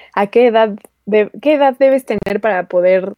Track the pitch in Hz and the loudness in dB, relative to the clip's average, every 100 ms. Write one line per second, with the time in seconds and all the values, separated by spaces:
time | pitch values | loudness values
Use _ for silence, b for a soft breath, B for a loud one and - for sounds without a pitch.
0 | B - 202 233 247 220 220 202 - _ | B -6 -2 2 2 2 0 -2 -16 _
1 | - 214 208 214 285 302 277 262 269 269 | -2 -2 -2 -4 -2 2 2 2 2 2
2 | 262 208 - 208 220 185 180 180 180 185 | -2 -6 -6 -4 -2 -4 -2 0 2 0
3 | 185 | -2